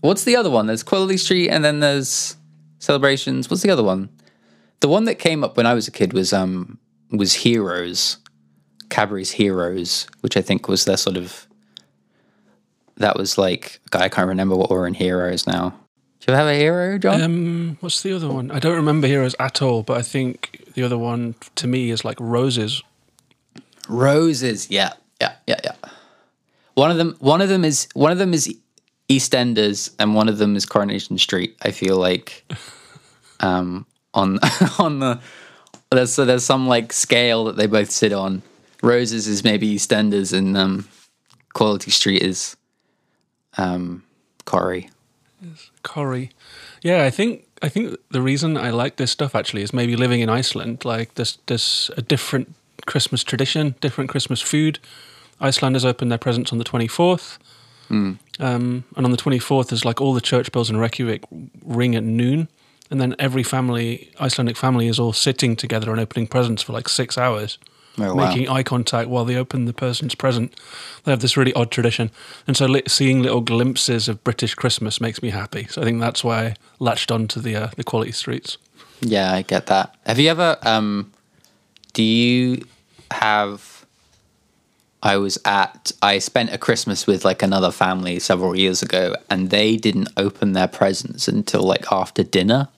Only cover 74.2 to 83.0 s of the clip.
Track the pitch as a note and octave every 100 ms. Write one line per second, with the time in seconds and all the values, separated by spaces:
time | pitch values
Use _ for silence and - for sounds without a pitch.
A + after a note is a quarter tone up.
74.2 | - A2+ A2+ - B2 - G#2+ - A#2 A2
75.2 | A#2 G#2 G2+ A2+ A2+ - A2+ A#2 A#2 A#2
76.2 | A#2+ A2+ A2+ G#2 _ _ C3 B2 - A2+
77.2 | A2 - A2+ G#2+ G#2+ - - A#2 A2 A2+
78.2 | - B2 - - _ _ - - A#2+ G#2
79.2 | F#2+ F#2 F#2+ F2+ - G2 F#2 _ - A#2
80.2 | D3+ E3 F3 D#3 A#2 A2 G#2+ G2+ G2 _
81.2 | _ _ _ _ _ _ _ - A2+ A2+
82.2 | A#2+ B2 B2+ B2 - _ _ _